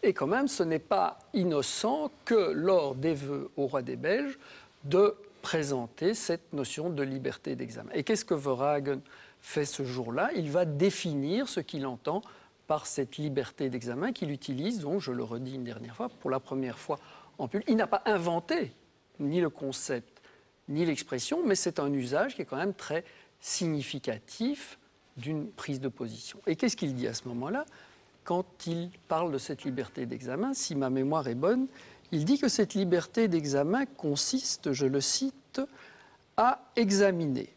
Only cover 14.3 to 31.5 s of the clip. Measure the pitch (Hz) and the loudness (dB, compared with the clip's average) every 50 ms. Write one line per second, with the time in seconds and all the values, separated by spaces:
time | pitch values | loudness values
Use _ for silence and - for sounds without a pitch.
14.3 | 143 131 - - 135 127 151 202 247 220 151 143 170 202 - 135 123 123 120 110 | -4 -6 -4 -6 -4 -2 -2 -2 -2 -2 -2 -2 -2 -2 -2 -2 -4 -4 -4 -4
15.3 | 117 117 131 127 135 135 123 120 117 110 117 117 117 - 233 247 - - - - | -4 -6 -6 -6 -6 -6 -6 -8 -8 -10 -10 -12 -8 -8 -8 -8 -8 -8 -4 -2
16.3 | 131 131 - - 135 135 131 127 117 - - - 151 143 - - - - - - | -2 -2 -2 -4 -4 -4 -2 -4 -6 -8 -6 -6 -6 -6 -6 -20 -20 -20 -20 -20
17.3 | - - 147 123 - 202 - - 240 214 208 - - 196 - - 214 185 170 175 | -10 -8 -8 -4 -2 -4 2 2 4 4 4 2 2 0 2 2 2 2 2 2
18.3 | 170 170 - - 311 339 277 127 - - _ _ _ _ _ _ _ - 147 139 | 0 0 0 0 0 0 0 -4 -6 -16 _ _ _ _ _ _ _ -4 -4 0
19.3 | 156 180 175 156 143 - 147 135 131 - - - 139 120 120 - _ - _ - | 2 2 2 0 0 -4 -6 -6 -4 -4 -2 -2 -2 -4 -4 -10 _ -20 _ -20
20.3 | - - _ _ _ _ _ - 143 151 175 165 151 - - - - 127 - - | -20 -20 _ _ _ _ _ -4 0 0 2 2 2 0 -2 -4 -4 -4 -2 0
21.3 | 294 339 349 262 196 185 - 180 170 - 143 143 143 139 123 123 131 151 208 269 | 0 2 4 4 4 4 2 0 0 0 0 0 0 0 0 0 2 2 0 0
22.3 | 247 - 165 - - 135 170 202 190 - - - 151 165 - - - - - - | -2 -6 -8 -6 -4 -2 -2 -2 -4 -6 -6 -4 -4 -4 -4 -6 -20 -20 -20 -20
23.3 | _ _ - - - - 185 165 156 147 135 - - 139 - - 113 110 - - | _ _ -6 -2 -2 0 0 0 0 -2 -2 -4 -8 -6 -4 -4 -4 -6 -8 -14
24.3 | - - 220 254 285 285 - - - - _ _ _ _ _ _ _ 135 120 139 | -6 -4 -2 -2 -2 -4 -8 -14 -14 -18 _ _ _ _ _ _ _ -10 -6 -4
25.3 | 156 151 147 226 - - - - 143 131 135 135 - - 127 113 110 113 - - | -2 -4 -4 -6 -10 -12 -6 -6 -6 -4 -4 -6 -6 -6 -10 -10 -10 -12 -14 -14
26.3 | - - - - 160 - - 240 - - - 147 131 123 123 117 113 - - 127 | -16 -6 -2 -2 0 2 2 0 0 0 -2 -2 -2 -2 -2 -2 -4 -4 -8 -6
27.3 | 120 120 127 147 208 277 302 - - - - - - - - - _ _ _ - | -6 -4 -4 -2 -2 -4 -4 -6 -12 -20 -20 -20 -20 -20 -20 -20 _ _ _ -2
28.3 | 170 180 185 - - _ - 170 165 170 170 175 180 - - - 165 160 175 170 | -2 -2 -2 -4 -10 _ -6 -6 -4 -4 -4 -8 -10 -18 -6 -2 0 0 0 0
29.3 | 143 135 - - 151 - - 143 127 127 123 - - - 131 117 123 120 127 120 | -2 -4 -4 -6 -8 -6 -6 -6 -4 -4 -6 -6 -6 -8 -6 -6 -6 -8 -6 -6
30.3 | 127 156 214 262 269 262 - - 165 139 135 131 131 135 131 139 151 160 143 127 | -4 -2 -2 -2 -2 -4 -4 -4 -2 0 0 0 2 2 2 2 2 0 0 -2
31.3 | 120 123 143 180 | -2 0 2 2